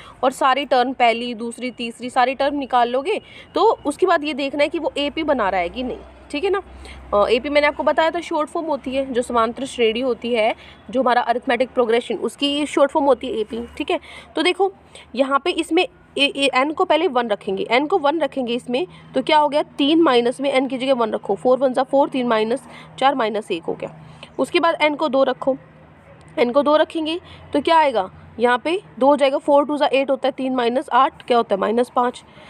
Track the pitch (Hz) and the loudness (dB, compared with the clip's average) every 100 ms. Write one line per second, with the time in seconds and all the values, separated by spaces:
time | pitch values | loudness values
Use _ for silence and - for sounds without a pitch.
0 | - - 262 262 285 254 285 262 247 254 | -18 -2 -2 2 2 2 2 2 0 2
1 | 240 233 247 220 233 233 247 226 233 233 | 2 2 -4 -8 -10 -8 -10 -8 -10 -10
2 | 240 254 247 269 277 285 262 247 240 254 | -4 0 0 0 -2 -2 -2 0 2 0
3 | 294 392 - - - 302 427 - 294 - | -2 -4 -8 -20 -8 0 2 2 -4 -2
4 | 370 339 294 269 277 277 294 339 302 277 | 0 2 0 -4 -4 -2 -2 -2 -6 -4
5 | 285 320 311 262 196 190 175 233 247 160 | -4 -4 -2 0 0 -2 -4 -6 -8 -10
6 | - - - - 392 392 - - - - | -14 -20 -12 -6 -2 -4 -6 -18 -20 -20
7 | - 202 - 240 277 294 294 294 302 311 | -2 0 2 0 2 2 2 0 0 2
8 | 320 339 330 320 302 339 320 285 262 269 | 0 -2 -4 -4 -4 -6 -4 -6 -4 -6
9 | 269 233 247 240 226 233 269 - 220 226 | -2 -4 -2 0 0 -2 -8 0 0 0
10 | 262 233 233 240 220 - - - - 240 | -2 -4 -2 0 0 -2 -10 -20 -6 0
11 | 247 240 233 233 269 240 254 254 233 233 | 2 2 0 -2 -2 -2 0 0 0 0
12 | - 208 233 - 285 285 285 330 277 320 | -2 -6 -6 -4 -2 -2 -2 2 2 2
13 | 277 254 254 220 214 226 240 - 302 330 | 2 2 -2 -6 -6 -8 -10 -8 -4 -4
14 | - - - - 330 - 381 381 - - | -6 -20 -10 -2 -2 0 -2 -2 -18 -20
15 | - 226 269 277 349 330 320 330 - - | -8 -2 0 0 -2 -4 0 0 0 -6
16 | - - 277 277 277 254 294 302 359 311 | -12 -2 -2 0 0 2 0 0 0 2
17 | 330 247 233 202 214 190 - 247 294 381 | 2 0 -2 -4 -4 -6 -2 -2 0 0
18 | 285 320 285 269 240 240 - 247 359 - | 0 0 -2 -4 -4 -4 -4 -4 -6 -10
19 | - 262 262 302 294 294 - - 277 320 | -6 -4 2 2 4 0 -2 -2 2 4
20 | 320 247 240 254 277 262 269 262 262 247 | 4 4 2 -2 -2 0 0 -2 -2 0
21 | 220 214 - 196 247 254 269 254 269 277 | 0 -4 -4 -2 2 2 2 0 0 2
22 | 294 269 240 220 220 269 - - - - | 2 0 0 0 0 -4 -8 -20 -20 0
23 | 262 277 214 208 226 170 - - - - | 0 2 -2 -4 -6 -6 -6 -8 -10 -14
24 | - - - - 262 349 339 320 302 285 | -20 -20 -14 -6 -2 2 0 2 0 0
25 | 311 269 262 254 269 269 - - - - | 0 2 2 0 -4 -4 -8 -20 -20 -20
26 | - - - - 240 254 285 302 330 330 | -20 -20 -12 -2 0 2 4 2 2 -2
27 | 311 339 - - - 294 339 330 294 220 | -6 -6 -10 -20 -6 -2 2 4 4 0
28 | 185 - - - 240 247 302 381 - - | -4 -10 -18 -2 0 2 0 -4 -6 2
29 | 262 285 277 294 - 285 294 294 294 269 | 4 6 4 2 2 4 2 0 2 2
30 | 277 262 262 269 262 254 233 247 - 247 | 0 0 -2 -4 -4 -2 0 -2 0 2
31 | 285 - - 233 226 196 196 233 247 262 | 2 -2 0 0 2 0 0 0 0 0
32 | 247 - - - | -2 -4 -16 -20